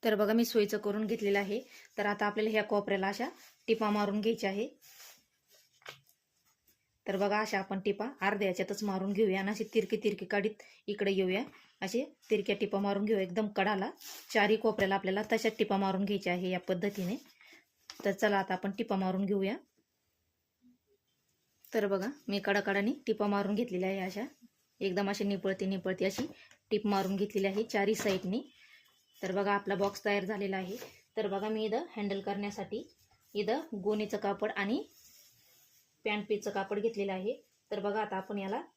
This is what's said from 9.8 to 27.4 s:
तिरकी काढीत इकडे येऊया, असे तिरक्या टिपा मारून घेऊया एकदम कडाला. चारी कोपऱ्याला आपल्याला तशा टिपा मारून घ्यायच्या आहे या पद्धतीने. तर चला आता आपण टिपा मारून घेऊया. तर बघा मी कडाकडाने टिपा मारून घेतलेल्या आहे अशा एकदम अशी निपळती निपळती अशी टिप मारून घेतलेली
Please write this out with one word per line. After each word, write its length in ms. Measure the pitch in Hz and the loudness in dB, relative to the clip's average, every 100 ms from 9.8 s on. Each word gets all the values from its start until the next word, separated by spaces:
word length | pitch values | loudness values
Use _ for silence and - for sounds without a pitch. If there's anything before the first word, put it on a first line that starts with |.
| - 214 | 0 0
तिरकी 280 | 220 202 185 | 0 -2 -2
काढीत 360 | 202 202 214 - - - | 0 0 -4 -18 -18 -8
इकडे 240 | 208 196 | -2 0
येऊया, 320 | 196 185 190 262 - - _ | 2 2 0 -4 -10 -20 _
असे 220 | 190 233 285 - - | -4 -2 -4 -10 -2
तिरक्या 260 | 214 202 202 | 0 2 0
टिपा 240 | 202 202 | 0 0
मारून 260 | 202 202 208 | 2 2 2
घेऊया 160 | 220 | 2
एकदम 260 | 185 175 214 | 2 0 -2
कडाला. 400 | 208 190 202 208 370 - - - | 2 2 2 -2 -6 -16 -16 -2
चारी 220 | 226 202 214 | 4 6 6
कोपऱ्याला 380 | 220 214 196 196 | 4 4 2 2
आपल्याला 260 | 190 190 214 | 2 0 2
तशा 180 | 226 220 220 | 2 2 0
टिपा 180 | 208 196 | 2 2
मारून 280 | 196 190 196 | 2 2 0
घ्यायच्या 280 | 202 190 | 0 0
आहे 160 | 180 185 | 0 0
या 100 | 180 | -2
पद्धतीने. 540 | - 180 202 202 180 247 - - - - _ _ _ - | 0 0 0 -2 -4 -4 -8 -20 -20 -20 _ _ _ -6
तर 120 | 202 | -2
चला 260 | 196 214 202 | 2 2 2
आता 160 | 190 | 2
आपण 180 | 185 196 | -2 -4
टिपा 240 | 196 220 196 | -4 -2 0
मारून 300 | 190 185 196 | 0 0 0
घेऊया. 300 | 202 190 269 - _ _ _ _ _ _ _ _ _ _ _ _ _ _ _ _ _ _ _ - | 0 0 -4 -10 _ _ _ _ _ _ _ _ _ _ _ _ _ _ _ _ _ _ _ -4
तर 120 | 226 202 | 0 2
बघा 200 | 196 196 294 - | 0 -2 -6 -4
मी 120 | 202 | -2
कडाकडाने 520 | 196 202 202 196 202 294 - | 2 0 2 0 0 -2 -2
टिपा 200 | 214 208 | 0 2
मारून 280 | 202 202 208 | 2 0 0
घेतलेल्या 340 | 240 180 190 | 0 0 -2
आहे 100 | 196 | -2
अशा 240 | 185 190 254 - 240 _ _ _ | -4 -6 -8 -10 -20 _ _ _
एकदम 280 | 196 180 196 | -2 0 0
अशी 140 | 202 | 0
निपळती 420 | 202 196 190 190 190 | 0 0 -2 -2 -2
निपळती 400 | 190 185 185 190 | -2 -2 0 0
अशी 200 | 196 277 - - - _ | 0 -6 -8 -20 -20 _
टिप 160 | 208 208 | 0 2
मारून 280 | 196 190 196 | 2 2 0
घेतलेली 320 | 208 208 | 0 2